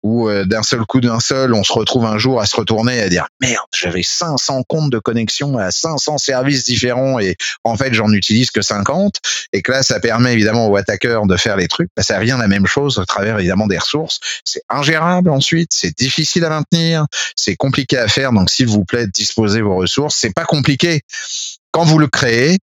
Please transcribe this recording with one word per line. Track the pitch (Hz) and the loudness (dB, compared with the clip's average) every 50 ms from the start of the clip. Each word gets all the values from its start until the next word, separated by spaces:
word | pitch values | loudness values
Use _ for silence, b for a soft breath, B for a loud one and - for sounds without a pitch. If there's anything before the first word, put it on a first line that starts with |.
où, | - 107 113 120 113 | 0 2 2 2 2
euh, | 107 104 101 98 | 2 0 0 2
d'un | 92 110 110 104 | 2 0 0 0
seul | - - 120 110 | -2 -2 -2 -2
coup, | - - 131 | 0 2 2
d'un | 120 120 113 117 | 2 2 0 0
seul, | - - 143 135 135 127 117 | -2 -2 0 0 2 2 2
on | 107 95 | 2 2
se | - | 2
retrouve | - 117 107 - - 131 117 | 0 0 0 0 0 0 0
un | 110 107 | 2 0
jour | 104 107 127 131 117 | 0 0 2 2 2
à | 104 | 0
se | 98 - | 0 0
retourner | - - - 113 107 113 123 127 | -2 0 0 0 0 2 0 0
et | 120 | 0
à | 107 95 | 0 2
dire, « | 87 85 76 - _ _ | 0 0 -2 -4 _ _
Merde, | 131 127 117 107 - _ - | -4 -2 -2 -4 -6 _ -8
j'avais | - - 90 85 90 | -6 -4 -2 -2 -2
cinq | 87 - - - 170 165 147 127 | -2 -2 -2 -4 -4 -2 -2 -2
cents | - - 139 131 127 | -2 -2 -4 -4 -4
comptes | _ - 160 156 143 | _ -2 0 0 0
de | 123 | 0
connexion | 110 - - 113 117 113 107 - - 147 143 139 117 | 0 -2 -2 -2 0 -2 -2 -4 -4 -2 -2 -2 -2
à | 98 90 | -2 -2
cinq | - - - 165 160 135 | -2 -2 -4 -4 -4 -2
cents | - - 151 | -4 -2 -2
services | 139 - - 135 127 127 139 143 131 - | -2 -2 -2 -2 0 0 0 0 0 0
différents | - 120 110 120 123 120 123 131 135 131 120 | -2 -2 0 0 0 0 0 0 0 0 0
et | 101 95 90 B B B B B _ | 0 -2 -2 B B B B B _
en | 117 117 | -2 -2
fait, | 101 135 131 120 | -2 -2 -2 -2
j'en | 110 110 107 | 0 2 2
utilise | 107 101 - - 107 113 127 - | 2 2 2 2 2 2 2 0
que | - 110 101 | 0 -2 -2
cinquante. » | - 110 101 98 - 139 170 196 208 - - B B B B B B - | -2 -2 -2 -2 -2 0 0 0 0 -2 -4 B B B B B B -4
Et | 98 | -4
que | - - | -2 0
là, | 127 135 131 | 0 0 0
ça | - - 104 | 0 -2 0
permet | 107 117 110 113 123 127 120 | 0 0 2 2 2 4 4
évidemment | 113 104 107 110 120 113 | 4 4 4 2 2 2
aux | 107 101 | 4 2
attaqueurs | 98 98 - 104 95 - 123 117 113 104 | 2 0 -2 -4 -2 0 0 0 2 2
de | 95 92 | 2 2
faire | 87 - 113 101 | 2 2 0 0
les | 95 90 | 0 -2
trucs. | 82 - - 170 - _ | -2 -2 -2 -4 -4 _
Bah, | - | -4
ça | 98 - 110 95 | -2 0 0 0
vient | 107 117 135 | 0 0 0
la | 127 117 | 2 2
même | 101 98 101 95 | 2 2 2 2
chose | 92 - 143 143 143 131 | 2 2 0 0 0 0
au | 104 90 | -2 -2
travers | - - 104 98 107 113 | -2 -2 -2 -2 -2 0
évidemment | 104 92 87 95 98 107 | 0 0 0 2 2 0
des | 104 95 | 0 0
ressources. | 82 - - - 151 160 160 - - B B B B B | -2 -2 -2 -2 -2 -2 -4 -6 -8 B B B B B
C'est | - - - - | -8 -8 -8 -6
ingérable | - - 139 143 147 160 156 160 175 180 180 180 175 | -6 -4 -2 0 0 0 2 2 2 2 2 2 2
ensuite, | 147 135 - - 165 165 170 - | 2 2 2 2 2 0 0 0
c'est | - - - 87 - | -2 -2 -2 -4 -2
difficile | - 131 131 - - 147 - - 180 170 | -2 -2 -2 0 -2 -2 0 0 0 0
à | 160 | 0
maintenir, | 156 156 147 _ - 165 165 165 165 160 151 143 B B B B B | 0 -2 0 _ 0 2 2 2 2 0 0 -2 B B B B B
c'est | - - - 95 | -4 -2 -2 -2
compliqué | - - 139 131 - 131 - 151 | -2 -2 0 0 -2 0 0 0
à | 127 117 | 0 2
faire. | 107 - 143 135 135 120 | 0 0 0 2 2 4
Donc, | 104 92 - | 4 4 2
s'il | - - 131 | 2 0 2
vous | 117 104 104 95 | 2 2 2 0
plaît, | - - 98 107 101 92 | 0 -2 -2 -2 -2 -4
disposez | - - - - - 110 104 101 113 | -4 -4 -2 0 0 2 2 2 2
vos | 110 104 95 | 2 0 0
ressources. | 92 92 87 - - 143 151 - | 0 0 0 -2 -2 -4 -2 -2
C'est | - - 113 - | -2 -4 -2 -2
pas | 165 165 | -2 -2
compliqué. | - - 147 131 - 139 127 - 170 165 147 - B B B B B B B B B B B _ _ | 0 0 0 2 0 0 2 0 0 0 -2 -4 B B B B B B B B B B B _ _
Quand | - 160 170 | 0 2 4
vous | 156 156 156 | 6 6 6
le | 151 | 4
créez | 139 - - - 120 113 117 127 151 180 196 _ | 4 2 0 0 2 2 4 4 4 2 2 _